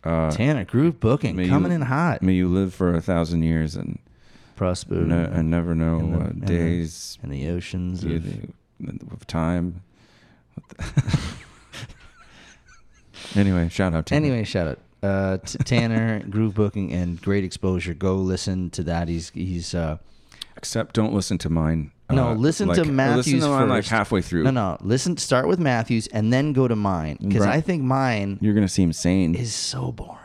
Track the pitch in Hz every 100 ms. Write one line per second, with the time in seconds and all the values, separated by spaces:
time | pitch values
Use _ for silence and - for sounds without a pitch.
0 | 82 82 80 76 127 147 87 117 165 147
1 | 110 147 113 92 92 139 175 170 127 135
2 | 165 127 95 92 90 92 95 - 90 85
3 | 82 87 82 85 82 80 78 - 50 -
4 | _ _ - - - - 92 90 - 90
5 | 85 85 82 87 80 85 85 82 82 82
6 | 80 82 80 82 - 85 82 87 80 -
7 | - - 127 139 78 87 - 90 90 90
8 | 78 82 85 107 - - _ _ - -
9 | - - - 87 80 87 87 87 - _
10 | _ _ _ _ _ - _ - - -
11 | - - - - - - - - - -
12 | - 1077 - - - - _ - - -
13 | - - - 104 101 90 85 - 95 82
14 | 80 143 151 123 104 101 80 67 _ _
15 | 98 95 95 95 - - - 120 117 113
16 | 113 107 - 104 110 101 101 104 92 82
17 | 87 82 - 101 92 - 95 92 87 78
18 | 95 95 92 92 - 92 87 - 85 85
19 | 85 85 82 - 90 87 85 85 80 76
20 | - - _ - - - - 113 113 -
21 | 107 101 92 90 90 82 78 80 73 _
22 | - 131 123 113 139 160 196 - 156 135
23 | 135 120 127 135 147 135 135 120 98 117
24 | 104 104 85 87 98 127 98 82 92 127
25 | 180 - - 127 151 180 156 120 110 117
26 | - 110 110 127 151 135 127 110 101 90
27 | 78 71 98 101 101 139 160 175 131 135
28 | 131 110 98 98 104 104 98 - 87 78
29 | 87 95 87 87 120 - - 131 131 117
30 | - -